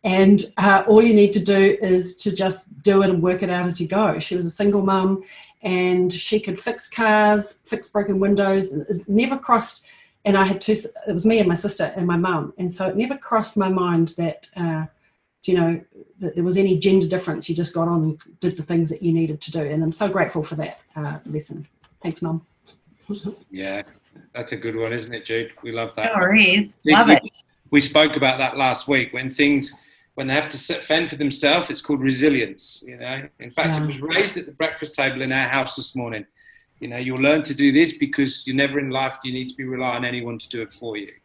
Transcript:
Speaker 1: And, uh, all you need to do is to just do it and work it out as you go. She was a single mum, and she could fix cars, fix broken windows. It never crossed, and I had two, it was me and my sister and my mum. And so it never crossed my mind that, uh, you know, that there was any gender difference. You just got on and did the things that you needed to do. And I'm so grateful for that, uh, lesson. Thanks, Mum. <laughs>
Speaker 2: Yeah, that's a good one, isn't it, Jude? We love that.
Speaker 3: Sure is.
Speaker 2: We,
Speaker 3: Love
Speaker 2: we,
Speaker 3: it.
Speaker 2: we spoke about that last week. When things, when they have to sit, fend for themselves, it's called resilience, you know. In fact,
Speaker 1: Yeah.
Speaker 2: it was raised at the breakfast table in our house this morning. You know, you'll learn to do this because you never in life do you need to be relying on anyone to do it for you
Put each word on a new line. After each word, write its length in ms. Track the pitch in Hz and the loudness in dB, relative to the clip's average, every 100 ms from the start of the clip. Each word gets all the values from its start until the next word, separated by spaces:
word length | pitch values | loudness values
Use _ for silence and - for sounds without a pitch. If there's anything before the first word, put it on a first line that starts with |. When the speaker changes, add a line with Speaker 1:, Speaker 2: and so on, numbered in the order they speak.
Speaker 1:
And, 400 | 185 190 190 202 - - | 0 4 6 6 4 0
uh, 260 | 196 190 190 | 4 4 8
all 180 | 214 | 8
you 100 | 233 | 8
need 180 | 214 202 | 8 6
to 60 | 202 | 4
do 380 | 190 196 196 - | 2 4 6 4
is 360 | 190 180 180 - | 2 2 0 -4
to 160 | 208 | -6
just 480 | 190 190 190 - - | -2 -2 -2 -10 -2
do 200 | - 196 | 4 4
it 80 | 190 | 4
and 120 | 180 | 2
work 200 | 175 180 | 2 0
it 80 | 185 | -2
out 160 | 180 180 | -2 -2
as 140 | 170 | -4
you 60 | 160 | -4
go. 320 | 190 208 156 | 0 0 -2
She 180 | 156 180 | -4 -4
was 80 | |
a 60 | 170 | -6
single 320 | - 202 202 | 0 2 2
mum, 400 | 196 190 190 196 - - - _ | 2 2 2 0 -4 -20 -20 _
and 500 | - 180 180 180 180 | -4 0 2 2 0
she 280 | 175 - 214 | -2 -2 -2
could 200 | 202 185 | -2 -8
fix 300 | - 233 - | -6 -8 -10
cars, 720 | - 220 214 214 208 202 - | -2 2 4 4 4 0 -12
fix 240 | _ 214 - | _ -8 -4
broken 300 | 208 202 190 | -4 -2 0
windows. 540 | 196 202 196 196 185 | 2 2 2 2 0
It 340 | 147 147 180 - | -6 -6 -6 0
never 300 | 202 240 269 | 2 2 -2
crossed, 480 | - 233 - - - - _ _ 208 | 2 2 2 -10 -14 -20 _ _ 2
and 100 | 196 | 4
I 80 | |
had 160 | 190 196 | 4 0
two, 160 | - 214 - - - | 0 -2 -2 -10 -6
it 60 | |
was 120 | 175 | 0
me 140 | 208 226 | 2 4
and 100 | 185 | 4
my 60 | |
sister 380 | 175 202 - 156 196 | 2 -2 -4 -4 -2
and 100 | 180 | -2
my 100 | 170 | 0
mum. 360 | 180 170 - - | 0 -2 -4 -6
And 120 | 180 | -8
so 180 | 175 185 | -4 -4
it 80 | 190 | -2
never 200 | 247 277 | -2 -4
crossed 400 | - 220 214 208 | -2 -2 0 -2
my 140 | 190 | 0
mind 380 | 190 180 170 165 - | 0 2 2 0 -2
that, 280 | 170 151 - - | -6 -6 -16 -6
uh, 300 | 170 160 160 _ _ _ _ _ | -4 -4 -6 _ _ _ _ _
you 100 | - | 0
know, 260 | 180 165 170 - - - _ | 2 2 0 -6 -20 -20 _
that 140 | 175 | -8
there 100 | 175 | -2
was 120 | 175 180 | 0 2
any 220 | 196 170 | 2 4
gender 280 | 190 190 165 | 4 4 4
difference. 420 | 180 175 151 - | -2 -4 -6 -4
You 60 | |
just 200 | 165 170 | -4 -4
got 140 | 170 165 | -2 0
on 140 | 170 | 0
and 380 | 156 151 - _ | 0 -4 -12 _
did 160 | 180 - | -4 -4
the 60 | |
things 280 | 156 170 160 | -2 0 0
that 120 | 160 | -2
you 100 | 175 | 0
needed 280 | 165 160 151 | 0 0 -4
to 80 | - | -8
do. 100 | 160 | -6
And 220 | 147 151 | -4 -2
I'm 100 | 160 | -2
so 160 | 160 202 | -2 -2
grateful 340 | 190 156 170 | 0 -2 -2
for 120 | 151 151 | -6 -6
that, 240 | - - _ - | -8 -10 _ -12
uh, 220 | 147 151 - | -10 -10 -10
lesson. 400 | 151 - 165 147 _ _ _ | -10 -10 -14 -16 _ _ _
Thanks, 200 | 175 165 | -10 -6
Mum. 220 | 170 160 _ _ _ _ _ _ _ | -6 -6 _ _ _ _ _ _ _
<laughs> 60 | 202 185 - _ | -10 -10 -14 _
Speaker 2:
Yeah, 320 | 95 98 98 - _ _ - _ | -12 -8 -8 -12 _ _ -20 _
that's 180 | 123 117 | -14 -10
a 40 | 113 | -8
good 200 | 113 113 | -6 -6
one, 160 | 113 | -4
isn't 200 | 120 110 | -6 -8
it, 140 | 117 - | -14 -6
Jude? 260 | 113 113 - | -6 -6 -12
We 80 | 117 | -10
love 240 | 113 117 - | -8 -8 -4
that. 160 | 226 | -2
Speaker 3:
Sure 200 | 214 185 | 0 2
is. 440 | 214 196 196 208 _ | 2 2 0 -2 _
Speaker 2:
We, 80 | 151 | 4
Speaker 3:
Love 160 | 202 233 | 6 6
Speaker 2:
we, 80 | 139 | 4
Speaker 3:
it. 260 | - - _ _ _ | 2 -20 _ _ _
Speaker 2:
we 100 | 147 | 2
spoke 360 | 139 156 151 147 | 2 2 2 2
about 220 | 131 127 | 0 0
that 180 | 131 123 | -4 0
last 320 | 131 123 - | 0 0 0
week. 240 | 135 120 | 0 0
When 160 | 123 131 | -6 -10
things, 560 | 131 143 143 135 - - _ _ | 0 2 2 0 -10 -18 _ _
when 120 | - 131 | -10 -2
they 80 | |
have 140 | 139 151 | -2 -2
to 100 | 135 | -8
sit, 240 | - 113 | -6 -8
fend 280 | - 160 170 | -2 -2 -2
for 60 | 131 | -4
themselves, 520 | 143 131 143 165 - | -4 0 2 2 0
it's 140 | - | -8
called 200 | - 143 | -4 0
resilience, 800 | 135 127 151 135 107 98 - - 127 | 0 2 2 2 -2 -8 -12 -14 -16
you 100 | 123 | -14
know. 320 | 123 135 139 _ | -10 -10 -12 _
In 100 | 123 | -10
fact, 240 | 143 165 | -2 0
Speaker 1:
Yeah. 80 | 156 | 0
Speaker 2:
it 40 | 151 | -2
was 140 | 139 | -4
raised 380 | 147 170 202 175 | -4 0 0 -2
at 80 | - | -10
the 60 | |
breakfast 420 | 135 160 - 147 | -6 -6 -4 -10
table 260 | - 135 127 | -2 -2 -2
in 120 | 131 | -4
our 140 | 131 127 | -2 0
house 300 | 135 131 - | -2 -2 -6
this 180 | 131 | -8
morning. 300 | 131 120 110 104 _ _ _ _ _ | -8 -8 -10 -12 _ _ _ _ _
You 80 | 123 | -12
know, 80 | 120 | -8
you'll 220 | 127 131 | -6 0
learn 240 | 135 156 | 2 2
to 120 | 151 | 0
do 160 | 135 143 | 2 4
this 280 | 135 165 - | 6 4 2
because 480 | 139 139 135 - - | -4 0 -2 -2 -4
you 80 | |
never 240 | 131 139 143 | 0 0 -2
in 100 | 139 | -4
life 300 | 131 131 - | -4 -4 -6
do 60 | 131 | -10
you 60 | |
need 140 | 127 127 | -8 -8
to 60 | |
be 100 | 127 | -10
relying 340 | 131 127 127 120 | -10 -6 -4 -4
on 60 | 123 | -6
anyone 320 | 123 117 117 | -6 -8 -10
to 100 | - | -10
do 140 | 120 | -10
it 100 | 113 | -10
for 240 | - 120 107 | -12 -10 -10
you 160 | 98 - | -12 -18